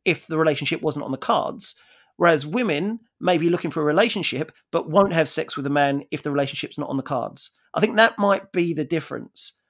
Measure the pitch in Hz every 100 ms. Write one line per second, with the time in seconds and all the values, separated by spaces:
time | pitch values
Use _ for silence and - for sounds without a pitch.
0 | - 160 - 160 160 143 139 160 151 143
1 | 135 135 - 208 - - - - _ _
2 | _ - 170 156 147 208 226 147 196 226
3 | _ _ 175 175 170 175 165 165 151 151
4 | 233 202 160 131 156 _ _ 165 - 175
5 | 196 165 156 - 151 - 139 147 143 139
6 | - 151 147 143 135 - 135 - - 135
7 | - 131 - - - _ _ - 220 214
8 | 226 - 202 196 - 180 170 151 143 165
9 | - 123 - - - - _